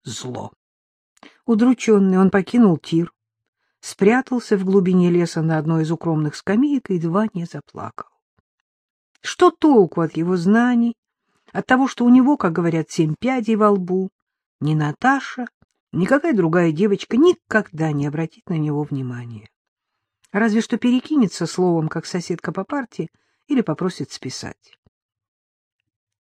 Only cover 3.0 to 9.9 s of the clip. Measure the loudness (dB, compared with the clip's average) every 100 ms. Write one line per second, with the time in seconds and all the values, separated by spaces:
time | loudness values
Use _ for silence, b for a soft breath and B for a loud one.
3 | -4 _ _ _ _ _ _ _ -16 0
4 | 2 2 0 -4 -2 -2 2 2 4 4
5 | 4 2 0 -2 -2 0 0 0 -2 -4
6 | -2 -2 -2 -4 -2 0 2 0 -2 -4
7 | -2 -2 -2 -4 -10 -12 -16 -14 -14 -14
8 | -20 _ _ _ _ _ _ _ _ _
9 | _ _ -12 2 2 4 4 4 4